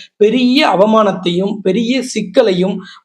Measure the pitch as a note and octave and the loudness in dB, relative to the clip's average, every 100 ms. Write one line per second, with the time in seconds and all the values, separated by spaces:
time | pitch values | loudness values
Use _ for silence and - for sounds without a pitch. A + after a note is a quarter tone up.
0 | - _ G#3+ B3 B3 C4 D4 F3+ G#3+ A3 | -16 _ 0 2 2 2 2 2 2 4
1 | G#3 F3+ F3+ F3 G3 - F#3 F#3+ A#3 C4 | 2 0 -4 -2 -4 -4 -2 -2 -2 -2
2 | B3+ A3 F3+ - A3 F3+ F#3 F#3 - - | -4 -6 -2 0 2 0 -2 -4 -12 -20